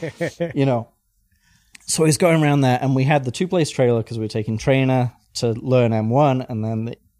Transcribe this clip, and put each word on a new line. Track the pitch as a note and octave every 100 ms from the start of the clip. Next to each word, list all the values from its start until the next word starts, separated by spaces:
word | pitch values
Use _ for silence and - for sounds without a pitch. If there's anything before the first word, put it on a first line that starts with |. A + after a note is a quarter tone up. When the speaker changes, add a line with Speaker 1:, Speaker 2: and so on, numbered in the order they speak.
| D#3+
Speaker 1:
<laughs> | - E3 - E3+
Speaker 2:
You | D3
know. | C3+ A#2+ A2 _ _ _ _ _ _ _ _ - -
So | -
he's | D#3+ D3
going | F3 D#3+
around | D3 C#3+
there, | C3 B2+
and | C3+
we | C3+
had | C3 D3+
the | B2+
two-place | - F#3 F#3 D3+
trailer | - B2 A#2
'cause | G#2+ A#2
we |
were | A2
taking | A2+ G#2+ A2
trainer | - C3+ C3 C3 B2 - _
to | - A#2+
learn | A2 C3+ B2+ A#2
M | A2 A2
one, | B2+ D3 C3
and | B2 A2+
then | A2 A2+ A2+
the | - _ _